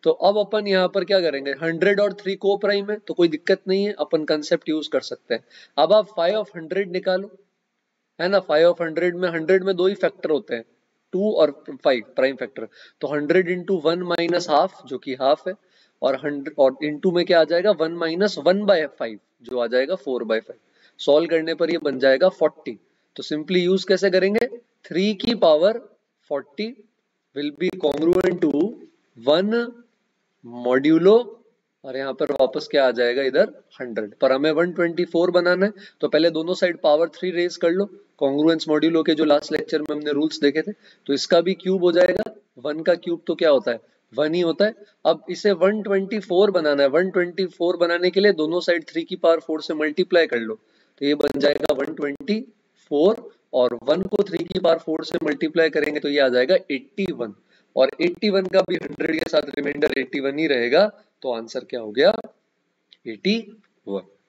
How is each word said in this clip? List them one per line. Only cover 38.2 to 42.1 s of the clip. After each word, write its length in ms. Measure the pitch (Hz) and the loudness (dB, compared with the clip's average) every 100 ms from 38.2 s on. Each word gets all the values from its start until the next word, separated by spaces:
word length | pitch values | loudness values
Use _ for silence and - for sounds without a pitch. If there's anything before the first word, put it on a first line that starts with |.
congruence 460 | 139 143 156 165 156 | -2 2 2 2 0
modulo 360 | 151 160 165 156 | 0 2 2 0
के 100 | 156 | 0
जो 100 | 151 | 2
last 260 | 143 - | 2 0
lecture 300 | 151 156 156 | -6 -2 -4
में 140 | 151 151 | -4 -6
हमने 160 | 151 | -4
rules 280 | 143 156 - | -2 -2 0
देखे 200 | 147 147 | 0 0
थे, 100 | 160 | -6
तो 420 | 208 _ _ - | -10 _ _ -6
इसका 280 | 139 - 175 | -4 2 2
भी 120 | 170 | 2
क्यूब 300 | 185 185 190 | -2 -2 2
हो 80 | 175 | 2
जाएगा, 400 | 170 180 | 4 2